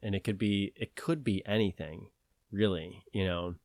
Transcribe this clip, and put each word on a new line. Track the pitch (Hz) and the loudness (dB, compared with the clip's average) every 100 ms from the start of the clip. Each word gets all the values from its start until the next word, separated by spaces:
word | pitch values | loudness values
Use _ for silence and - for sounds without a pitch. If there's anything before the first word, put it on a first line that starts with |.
And | 107 | -2
it | 98 | -2
could | - 98 | 0 0
be, | 107 101 98 - | 2 2 0 -4
it | 113 - | -10 -6
could | - 160 | -2 0
be | 120 95 - | 0 0 2
anything, | 107 101 - 76 80 - _ _ _ _ | 2 2 0 -8 -10 -14 _ _ _ _
really, | 98 107 90 82 - - | 2 2 2 -4 -12 -6
you | 104 95 | 0 0
know? | 87 87 85 | 0 -2 -6